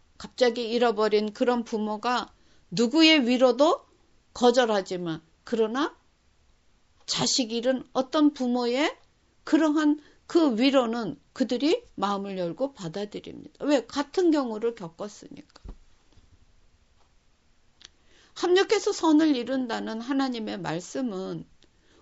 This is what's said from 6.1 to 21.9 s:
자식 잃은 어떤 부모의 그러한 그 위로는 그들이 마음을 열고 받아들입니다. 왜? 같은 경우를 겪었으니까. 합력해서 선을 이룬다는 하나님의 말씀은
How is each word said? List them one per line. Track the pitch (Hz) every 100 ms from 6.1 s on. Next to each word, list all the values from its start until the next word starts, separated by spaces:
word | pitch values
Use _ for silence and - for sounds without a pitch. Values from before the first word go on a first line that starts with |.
| _ _ _ _ _ _ _ _ _
자식 | - - 240 - 220
잃은 | 233 247 262 -
어떤 | 240 262 311 302
부모의 | 294 247 247 240 254 320 - _ _ _ _ -
그러한 | - 311 302 302 302 - _ -
그 | 339 311 214
위로는 | 269 269 233 233 202 - _
그들이 | - 233 247 285 480 -
마음을 | - 196 196 196 190
열고 | 170 160 269
받아들입니다. | - 170 190 208 - - 64 - _
왜? | 277 285 -
같은 | 269 285 - 349
경우를 | 302 254 214 233
겪었으니까. | 233 170 - 208 - - - - - - - - _ _ _ _ _ _ _ _ _ _ _ _ _ _ _ _ _ _ _ - _ _ _ _
합력해서 | - 349 359 381 415 427
선을 | - 330 302 320 254
이룬다는 | 233 269 247 214 202 226
하나님의 | 240 277 269 233 214 208
말씀은 | 160 160 - 269 254 190 190 165 - _ - _ _